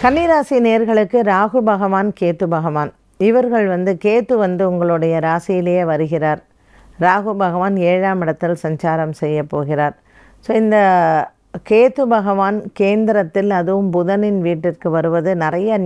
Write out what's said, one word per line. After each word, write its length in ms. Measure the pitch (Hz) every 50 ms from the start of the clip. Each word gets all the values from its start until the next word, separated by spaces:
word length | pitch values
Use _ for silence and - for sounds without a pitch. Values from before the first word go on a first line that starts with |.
| -
கன்னிராசி 540 | 240 269 311 339 339 330 311 277 - 277 247 240
நேயர்களுக்கு 540 | 226 220 226 226 220 226 214 214 190 - 240 233 202
ராகு 280 | 190 190 202 214 214 254 226 214
பகவான், 400 | 208 190 202 196 190 190 196 214 196 -
கேது 280 | 185 175 170 160 196 170 165
பகவான், 360 | 160 160 165 151 151 147 143 - _ _ _ _ _ 185 208
இவர்கள் 360 | 226 254 247 247 233 226 208 196 180
வந்து, 180 | 175 180 190 190 170 -
கேது 300 | 208 214 240 233 - 254 226 208
வந்து 200 | 185 180 175 196 185
உங்களுடைய 440 | 180 175 175 175 170 165 160 165 165 165 156 160
ராசியிலேயே 580 | 160 170 170 - 196 180 175 175 175 180 180 165
வருகிறார். 500 | 160 147 160 151 160 160 147 156 151 - _ _ _ _ _ _ _ - - - - - 165
ராகு 280 | 180 185 202 202 214 208 202
பகவான் 340 | 196 180 170 180 180 196 202 190 175 170
ஏழாம் 320 | 180 185 190 196 190 185 175
இடத்தில் 320 | 160 156 - - 165 175 160
சஞ்சாரம் 500 | - 156 160 151 - 170 160 160 160 156 156 -
செய்ய 180 | - 151 151 151 147 147
போகிறார். 440 | - 147 147 139 151 143 147 147 143 _ _ _ _ - - - _ _ _
So, 60 | - 226 220
இந்த 160 | 220 214 214 214 202 190 185 180 170 160 160 156 - - _ _ _ _ _ 180 _ -
கேது 340 | 214 220 240 262 262 285 269 240 233
பகவான் 440 | 220 196 202 196 196 196 196 208 214 - - _ -
கேந்திரத்தில், 720 | 202 196 202 214 220 214 220 208 190 165 _ 202 196 202 202 180
அதுவும் 320 | 175 165 190 196 196 196 170
புதனின் 440 | 175 175 170 196 202 208 208 202 196 175 170
வீட்டிற்கு 400 | 175 165 160 175 165 - - 175 160
வருவது 380 | 165 160 165 165 170 160 180 190 175 160
நிறைய 340 | 156 170 175 190 220 226 208 190